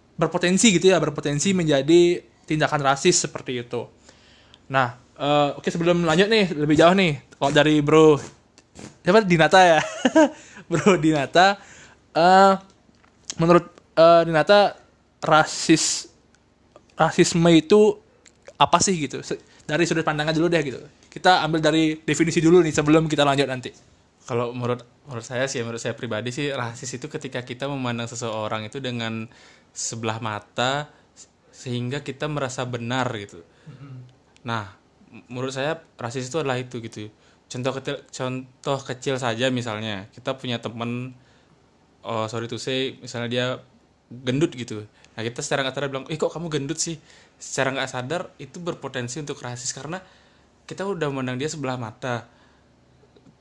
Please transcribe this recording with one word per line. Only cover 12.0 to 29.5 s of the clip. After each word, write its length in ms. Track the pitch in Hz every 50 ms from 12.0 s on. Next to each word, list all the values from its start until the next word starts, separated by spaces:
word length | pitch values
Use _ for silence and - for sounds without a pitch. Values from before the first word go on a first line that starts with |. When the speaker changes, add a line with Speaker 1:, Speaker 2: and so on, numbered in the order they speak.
| _ _
Speaker 1:
eh, 420 | - 156 165 180 185 190 196 196 190 185 - - _ _ _ _ _ _ _ _ _ _ _ - -
menurut, 300 | - 165 170 175 170 165 - - - - _ _
eh, 280 | - 165 170 170 170 165
Dinata, 540 | 165 165 156 151 - 202 208 202 160 - - _ _ _ _ _ _ _ _
rasis-, 960 | - - 160 156 156 - - - - - 160 156 - - - - - - _ _ _ _ _ _ _ _ _ _ _ _ - - _ _ _
rasisme 560 | - 160 160 - - 170 - - 170 165 170
itu 480 | 170 160 156 - 208 214 214 214 - - _ _ _ _ _ _ _ _ _ - -
apa 240 | - 139 - - 170
sih 140 | - 208 190 160
gitu? 200 | 143 131 - 131
Se-, 200 | - - 170 - - _ _ _ _
dari 200 | - 151 156 175
sudut 200 | 151 170 160 156
pandangnya 300 | 160 151 147 147 156 160
dulu 140 | 151 165
deh 140 | 175 170 165
gitu. 180 | 143 139 117 - - - _ _ _ _
Kita 320 | - - - 185 - -
ambil 180 | 147 151 160 160
dari 380 | 156 151 156 160 160 156 156
definisi 400 | 156 - - 151 151 165 165 151
dulu 240 | 175 156 160 175 180
nih 100 | 165 156
sebelum 360 | 139 - 151 151 156 160 160
kita 160 | 156 151 143 143
lanjut 220 | 143 139 139 139
nanti. 260 | 123 131 127 123 - - - _ _ _ _ _ _ _ _ _
Speaker 2:
Kalau 280 | - 127 117 120 120
menurut, 280 | 123 123 120 120 120 123 - _ _ _ _
menurut 220 | 147 123 117 113
saya 200 | - 131 120 135
sih, 140 | 135 139 131
menurut 200 | 117 117 113 113
saya 140 | - 123 113
pribadi 360 | - 131 117 107 107 117 123
sih, 180 | 120 151 143 143
rasis 380 | 135 131 123 117 117 120 139 123 -
itu 140 | 120 156
ketika 340 | 143 - 139 - 131 131 127
kita 260 | 123 127 123 120 139
memandang 400 | 143 143 135 127 120 117 117 117
seseorang 560 | 113 120 117 123 113 107 110 107 107 113 110 107
itu 160 | 107 - 139
dengan 480 | 131 127 123 117 117 113 113 113 113 113 _ _ - -